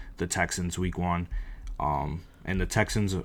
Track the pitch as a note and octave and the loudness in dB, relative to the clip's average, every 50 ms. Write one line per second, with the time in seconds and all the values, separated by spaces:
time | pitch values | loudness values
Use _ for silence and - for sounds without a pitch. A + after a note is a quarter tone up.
0 | - - - - F2+ F2 - F#2 F2 E2+ - - F2 F2 - F2+ F#2 F2+ E2+ - | -10 -12 -4 -4 -2 0 2 2 2 2 2 0 -2 -2 0 0 0 0 0 2
1 | F2 F2 F2 F2 F2 - - - - - - - - - - - - D2 D2 C#2 | 2 2 2 0 0 -2 -2 -4 -4 -4 -8 -10 -10 -8 -4 -2 0 0 2 0
2 | C#2 D2 D2 E2+ - - - - - - F#2+ F#2 F2+ - - A2+ G#2 - - A2 | 0 0 -2 -4 -6 -10 -16 -12 -4 -2 0 2 2 2 4 4 4 4 4 2
3 | G#2 F#2+ F#2 F2+ - | 2 2 2 0 -2